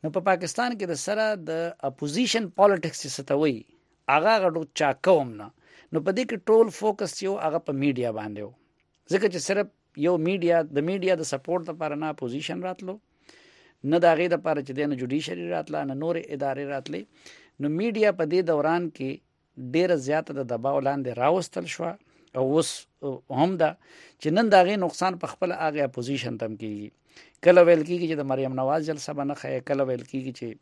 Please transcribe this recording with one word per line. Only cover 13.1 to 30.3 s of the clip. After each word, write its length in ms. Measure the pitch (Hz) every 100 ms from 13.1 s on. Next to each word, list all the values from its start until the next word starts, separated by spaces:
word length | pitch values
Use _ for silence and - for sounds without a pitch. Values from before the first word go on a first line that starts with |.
| _ _ - _ _ _ _
نه 140 | 135 165
د 60 | 170
هغې 160 | 160 180
دپاره 260 | 165 165 151 135
چې 60 | 135
دی 100 | 147
نه 100 | 139
جوډیشري 460 | 127 139 156 175 170
راتله، 340 | 170 147 151
نه 100 | 143
نورې 280 | 135 160 165 -
ادارې 300 | 147 139 135 143
راتلې. 300 | 139 131 180 214 _ - - _ _
نو 60 | 143
میډیا 420 | 156 226 220 214 190
په 60 | 160
دې 80 | 175 175
دوران 400 | 156 147 170 175 -
کې 140 | 135 135 _ _ _ - 127
ډېره 220 | 156 180 170 131
زیاته 260 | 151 156 143
د 40 | 127
دباو 300 | 117 127 143
لاندې 300 | 135 139 127 117
راوستل 440 | 131 180 - - 175
شوه. 180 | - 165 196 _ _ _
او 100 | 127 131 151
اوس 140 | 156 - - _ 147 131 _ 131
هم 180 | 165 185
ده 140 | 160 160 _ - - _
چې 60 | 156 170
نن 100 | 226
د 60 | 202
هغې 160 | 180 208
نقصان 340 | 202 - 185 180
په 40 | 160
خپله 220 | - 180
هغې 280 | 185 165 151 143
اپوزیشن 500 | 127 123 139 120 117
ته 80 | 113
هم 100 | 107
کېږي. 340 | 113 104 104 _ _ - - _
کله 160 | 170 180 170
ویل 160 | 165
کېږي 240 | 151 175 170
چې 80 | 156
د 60 | 139
مریم 220 | 131 131 131
نواز 260 | 131 156 156
جلسه 260 | 151 -
به 120 | 147
نه 100 | 139
ښیي، 260 | 143 139 135
کله 220 | 123 139
ویل 200 | 135 123 120
کېږي 220 | 135 131